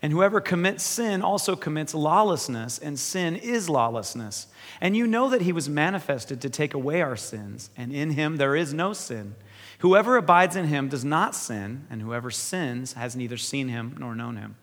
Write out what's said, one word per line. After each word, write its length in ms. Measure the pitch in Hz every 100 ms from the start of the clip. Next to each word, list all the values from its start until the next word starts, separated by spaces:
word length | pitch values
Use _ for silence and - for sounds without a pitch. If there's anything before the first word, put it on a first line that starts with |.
And 80 | 151
whoever 280 | 160 196 208
commits 420 | - 180 185 202
sin 400 | - - 226 190
also 320 | 196 202 - 185
commits 400 | 165 156 151 160
lawlessness, 800 | 151 180 214 165 - 117 117 120
and 220 | 151 143
sin 380 | - 185 175 170
is 320 | 240 240 175
lawlessness. 800 | 139 117 117 101 120 107 - - - - -
And 160 | 180 214
you 100 | 233
know 220 | 226 269
that 120 | 247
he 120 | 180
was 160 | 165 139
manifested 720 | 147 160 196 151 135 - 131
to 80 | 139
take 240 | 117 151
away 280 | 143 131 165
our 140 | 156 117
sins, 540 | - 107 101 110 - -
and 140 | 120
in 200 | 143 156
him 240 | 147 156 160
there 200 | 139 147
is 180 | 160
no 180 | 151 185
sin. 420 | 208 - 117 101 104 - - - -
Whoever 380 | 180 196 220 247
abides 400 | 170 175 185 185
in 80 | 160
him 240 | 147 135
does 160 | 135 131
not 280 | 156 208
sin, 540 | - - 110 101 131 156
and 120 | 113
whoever 280 | 107 120 120
sins 640 | 107 - 190 147 120 127
has 220 | 123 123 123
neither 220 | 120 123
seen 320 | - 139 131
him 260 | 120 117 147
nor 160 | 123
known 220 | 113 120 113
him. 220 | 104 104